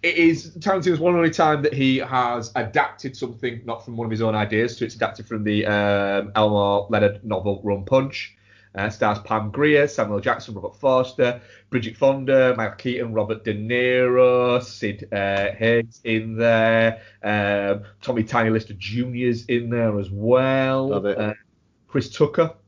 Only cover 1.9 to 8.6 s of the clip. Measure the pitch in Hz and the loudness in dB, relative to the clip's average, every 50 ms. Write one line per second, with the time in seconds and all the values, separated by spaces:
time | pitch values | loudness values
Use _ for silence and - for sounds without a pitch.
1.9 | 131 131 - - 131 127 123 120 123 120 110 - - 131 123 107 - 151 139 - | 2 0 -2 -2 -2 0 0 0 -2 -4 -8 -6 -6 -6 -6 -2 0 -2 -2 -2
2.9 | - - - 135 131 - 135 120 117 113 - 123 117 117 117 117 113 - - - | -4 -12 -12 -12 -8 -8 -10 -10 -8 -8 -8 -8 -8 -8 -10 -10 -12 -10 -10 -12
3.9 | 120 113 117 113 110 110 113 110 107 107 104 104 110 107 117 120 120 - 123 110 | -8 -8 -6 -4 -2 0 0 0 0 0 -2 0 0 0 0 0 -2 -6 -8 -8
4.9 | - - 120 - - - 104 - 117 107 104 107 104 104 104 - 104 104 104 101 | -4 -4 -4 -4 -4 -10 -12 -10 -8 -4 -2 0 0 0 0 0 0 0 2 2
5.9 | 101 101 101 98 98 98 98 98 98 110 107 107 104 101 101 101 101 101 101 - | 2 2 0 0 -2 -2 -4 -2 0 2 2 4 4 2 2 2 2 0 0 0
6.9 | 110 104 104 101 104 - - 110 104 92 95 104 98 95 - 104 101 98 98 - | 0 2 2 2 0 -2 -8 -6 -6 -4 -2 -4 -4 -4 -2 -4 -4 -4 -2 2
7.9 | 131 135 139 139 - - - - _ _ _ _ _ _ | 2 2 2 0 -8 -12 -14 -14 _ _ _ _ _ _